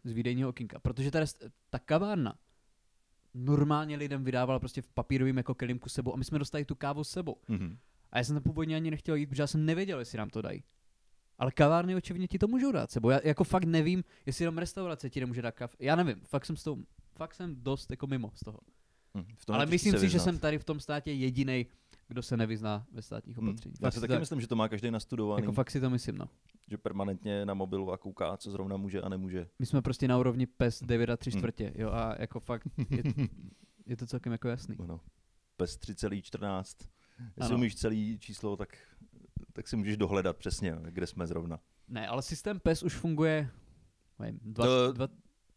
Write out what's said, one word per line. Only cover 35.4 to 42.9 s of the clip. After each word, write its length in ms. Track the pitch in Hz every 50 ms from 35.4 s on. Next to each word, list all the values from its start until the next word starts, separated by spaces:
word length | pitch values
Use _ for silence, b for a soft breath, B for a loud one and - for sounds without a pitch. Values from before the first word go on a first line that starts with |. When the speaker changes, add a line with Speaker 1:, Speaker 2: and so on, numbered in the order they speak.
| _ _ _ -
Speaker 2:
pes 200 | 92 87 - -
tři 180 | - - 104
celý 260 | - - 101 98 101
čtrnáct. 560 | - - - - 101 101 98 92 95 - - - - - B B B B B B 123 113 95 -
Jestli 60 | 120
Speaker 1:
Ano. 100 | 117 123
Speaker 2:
umíš 200 | 120 123 110 98
celý 440 | - - 113 107 107 107 107 113 104
číslo, 380 | - - 104 - - 107 101 92
tak, 200 | 104 - - - - - - - - - - - - - _ - - - -
tak 140 | - - -
si 80 | -
můžeš 220 | 113 101 104 104 107
dohledat 400 | 104 85 98 98 92 92 - -
přesně, 380 | - 101 - - 101 90 80 80 80 82
kde 180 | 82 92 90 85
jsme 200 | - - 87 82
zrovna. 320 | 85 85 82 85 82 80 - _ _ _ _ -
Speaker 1:
Ne, 200 | 113 110 107 -
ale 140 | 117 131
systém 380 | 131 - 165 - - 208 208 180
pes 240 | - 165 160 160 -
už 100 | 175